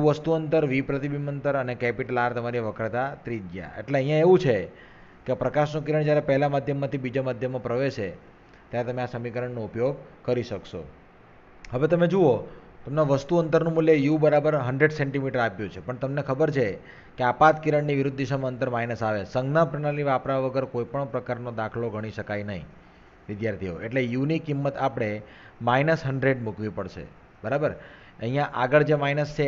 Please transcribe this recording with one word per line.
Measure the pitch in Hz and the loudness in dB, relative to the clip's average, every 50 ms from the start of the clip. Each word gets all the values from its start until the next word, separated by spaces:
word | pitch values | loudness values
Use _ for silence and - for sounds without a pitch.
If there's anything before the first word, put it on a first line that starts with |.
| 147 | 6
વસ્તુ | 151 143 147 - 160 165 | 4 4 2 2 0 0
અંતર, | 160 160 151 160 160 151 139 127 | 0 0 2 2 2 4 2 2
વી | 135 135 139 | 0 0 0
પ્રતિબિંબ | 139 135 143 147 143 143 143 143 143 | -2 -4 -4 -4 -4 -4 -4 -6 -6
અંતર | 143 135 143 139 139 | -4 -2 -2 0 0
અને | 127 123 123 113 123 | -2 -4 -4 -2 -2
કેપિટલ | 120 113 117 127 110 123 123 123 | -2 -2 -2 -4 -2 0 0 0
R | 123 120 | 0 0
તમારી | 120 117 120 120 120 113 | -2 -4 -4 -2 -2 -2
વક્રતા | 107 101 - 113 110 117 123 131 139 147 139 - | -4 -4 -4 -4 -2 -2 -2 -4 -4 -6 -8 -8
ત્રિજ્યા. | 117 117 113 95 87 85 92 82 73 - - | -8 -8 -8 -8 -10 -12 -12 -12 -12 -12 -12
એટલે | 107 127 139 135 | -6 -2 0 0
અહીંયા | 131 143 156 156 160 | 2 2 4 6 8
એવું | 180 185 180 165 | 8 8 6 6
છે | 139 113 98 85 - - - - - - - - - - - - | 4 2 2 0 -4 -10 -16 -20 -20 -20 -20 -20 -20 -20 -10 -6
કે | - 127 - 123 | -4 -4 -2 -2
પ્રકાશનું | 123 - 147 151 - 143 156 135 | 0 2 2 0 0 0 -4 -2
કિરણ | 147 151 156 151 151 | 0 0 2 2 2
જ્યારે | 151 147 147 147 | 2 2 2 2
પહેલા | 135 139 143 143 143 | 2 2 2 2 0
માધ્યમમાંથી | 139 123 143 139 139 139 135 - 139 127 | 0 0 -2 -2 -2 -2 -4 -4 -4 -4
બીજા | 123 117 135 131 131 | -4 -2 -2 -2 -2
માધ્યમમાં | 120 107 127 127 131 131 - | -4 -4 -4 -4 -4 -4 -4
પ્રવેશે | 117 117 127 139 135 131 120 101 90 82 - - - - - - - - - - - | -2 -2 0 0 -2 -2 -4 -6 -6 -8 -10 -16 -20 -20 -20 -20 -20 -20 -20 -14 -6
ત્યારે | - 117 120 120 | -4 -4 -2 -2
તમે | 123 127 123 | -4 -4 -4
આ | 120 127 | -6 -6
સમીકરણનો | 120 117 120 110 123 123 123 123 117 110 98 | -6 -8 -6 -6 -6 -6 -6 -6 -6 -8 -6
ઉપયોગ | - 113 120 135 151 156 - - - - - | -2 0 0 0 -2 -4 -10 -18 -20 -8 -4
કરી | - 123 123 113 - | -2 0 0 -2 -4
શકશો. | 104 92 - - - 87 76 69 - - - - - - - - - - - - - - - - - | -6 -10 -10 -10 -12 -12 -12 -14 -16 -20 -20 -20 -20 -20 -20 -20 -20 -20 -20 -20 -20 -20 -10 -6 -2
હવે | 127 147 156 175 | 0 2 2 4
તમે | 170 175 170 175 | 4 4 4 4
જુઓ, | 196 175 139 117 101 - - - - - - - - - | 6 6 6 6 4 0 -6 -14 -18 -20 -20 -20 -16 -12
તમને | 123 139 156 156 135 | -4 0 0 2 4
વસ્તુ | 139 135 - - 175 170 165 | 2 2 2 2 2 2 2
અંતરનું | 160 151 160 160 170 165 | 4 2 2 2 2 2
મૂલ્ય | 165 160 160 156 147 135 | 4 6 6 6 6 6
યુ | 143 156 156 151 | 4 4 4 4
બરાબર | 151 147 147 143 156 151 143 123 120 | 6 6 4 4 4 2 2 0 0
હન્ડ્રેડ | 135 135 151 151 151 - | 2 4 4 2 4 2
સેન્ટીમીટર | 143 139 135 139 135 135 117 127 120 | -2 -2 -2 -2 -2 -2 0 0 0
આપ્યું | 110 95 98 104 92 90 | 0 -2 -4 -8 -8 -8
છે, | 92 82 | -8 -8
પણ | 104 127 120 139 | -8 -6 -4 -4
તમને | 135 139 147 - - | -4 -4 -4 -2 -2
ખબર | 131 135 160 151 151 | 0 2 2 2 2
છે | 139 120 101 90 - - - - - - - - | 2 0 0 -2 -6 -10 -16 -20 -20 -20 -14 -6
કે | - 127 | -2 0
આપાત | 123 123 - 151 156 156 156 151 | 0 4 6 6 6 6 6 2
કિરણની | 151 147 147 147 147 143 139 | 0 2 2 2 2 0 0
વિરુદ્ધ | 135 139 131 131 135 | 0 0 -2 -4 -4
દિશામાં | 117 139 135 131 127 127 | -2 -2 -2 -2 -4 -4
અંતર | 117 131 127 120 | -4 -4 -2 -2
માઇનસ | 117 117 117 117 110 117 110 | -2 -2 -4 -4 -2 -2 -2
આવે. | 107 104 95 - - | 0 -2 -4 -4 -4
સંજ્ઞા | 127 131 135 147 160 165 156 | -2 0 2 4 4 2 2
પ્રણાલી | 156 147 147 147 147 147 143 139 | 0 -2 -4 -2 -2 -2 0 0
વાપર્યા | 131 123 - 135 135 135 131 | 0 0 0 0 0 0 0
વગર | 131 120 135 131 127 - | 0 -2 -2 -2 -2 -2
કોઈ | 120 117 117 - | -4 -4 -4 -4
પણ | 139 139 123 120 | -6 -4 -4 -4
પ્રકારનો | 127 123 - 123 113 123 123 117 110 | -4 -4 -4 -6 -6 -6 -8 -6 -4
દાખલો | 110 107 - 117 117 117 101 | -6 -4 -4 -4 -4 -4 -4
ગણી | 107 110 107 95 - | -6 -6 -6 -8 -8
શકાય | 98 - 104 104 104 104 | -6 -6 -6 -6 -6 -6
નહીં | 101 87 73 73 - - - - - - - - - - - - | -8 -8 -10 -14 -18 -20 -20 -20 -20 -20 -20 -20 -20 -16 -12 -10
વિદ્યાર્થીઓ. | 107 98 110 110 101 85 98 92 85 80 98 | -6 -4 -4 -4 -4 -4 -4 -6 -6 -6 -6
એટલે | 113 117 135 127 117 120 | -4 -2 -2 -2 0 0
યુની | 127 135 147 160 160 160 147 | 0 0 0 0 -2 -2 -4
કિંમત | 147 139 143 139 139 | -4 -2 -2 -2 -2
આપણે | - 135 135 117 127 113 107 104 107 107 - - - - - - - 117 120 | -2 -2 -2 0 -2 -2 -2 -4 -6 -8 -14 -20 -20 -20 -20 -14 -6 0 2
માઇનસ | 123 135 143 160 160 - - 135 | 2 4 4 4 2 0 0 -2
હન્ડ્રેડ | 135 131 127 135 135 120 117 | -2 0 2 2 2 0 -2
મૂકવી | 110 92 101 107 107 87 | -6 -6 -6 -6 -6 -6
પડશે, | 101 98 90 - 90 76 - - - - - - - 101 | -6 -8 -8 -10 -14 -16 -16 -18 -20 -20 -20 -16 -10 -6
બરાબર? | 110 135 147 151 120 90 - - - - - - - - - | -4 -2 0 0 -2 -4 -6 -12 -18 -20 -20 -20 -20 -12 -8
અહીંયા | 113 120 131 143 143 139 131 120 127 | -4 -2 0 0 -2 -2 -2 -2 2
આગળ | 127 139 151 147 | 4 6 6 6
જે | 139 151 143 139 | 6 2 2 2
minus | 139 143 151 147 147 - | 0 0 0 -2 -2 -2
છે | - 143 | 0 0